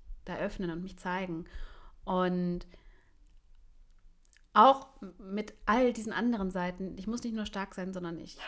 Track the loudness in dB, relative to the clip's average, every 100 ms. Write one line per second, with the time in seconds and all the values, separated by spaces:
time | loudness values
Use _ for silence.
0 | -14 -12 -8 -4 -4 -2 -4 -4 -8 -8
1 | -4 -4 -4 -6 -6 -10 -10 -12 -20 -12
2 | -2 2 2 2 0 -2 -6 -18 -20 -20
3 | _ -20 -20 -20 -20 -20 -20 -20 -20 -20
4 | -20 -20 -20 -20 _ 10 10 8 0 -16
5 | -18 -16 -6 -6 -6 -4 2 4 4 2
6 | -4 0 0 0 -2 -2 -2 -4 -8 -6
7 | -6 -6 -4 -4 -4 -6 -6 -6 -6 -6
8 | -6 -8 -12 -14